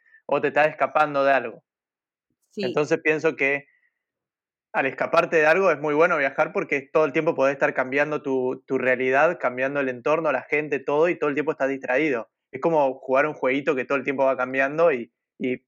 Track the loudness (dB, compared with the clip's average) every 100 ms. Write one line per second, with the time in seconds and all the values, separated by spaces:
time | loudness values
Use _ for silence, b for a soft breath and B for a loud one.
0 | b b b -2 0 2 0 0 -2 0
1 | 0 2 2 2 0 -12 _ _ _ _
2 | _ _ _ _ _ -6 -4 -2 0 0
3 | 0 0 0 0 -2 -2 -6 _ _ _
4 | _ _ _ _ _ _ _ -4 -2 -2
5 | 0 2 2 4 4 4 4 2 0 2
6 | 4 4 0 0 -2 -2 -4 -4 -2 0
7 | 2 2 -2 2 0 2 -2 0 -2 0
8 | -2 -2 -2 -2 -2 -6 _ -2 0 0
9 | 2 2 2 2 -4 -2 -4 -2 -4 -4
10 | -2 0 0 -4 -2 -4 -2 -6 -2 0
11 | 0 0 -4 -2 -4 -2 -2 -4 -2 0
12 | 0 -2 -6 _ _ -6 -2 2 0 -2
13 | -2 0 2 0 0 0 -2 -2 -2 -2
14 | -2 0 0 0 -2 0 -2 2 2 2
15 | -6 _ _ _ -6 -6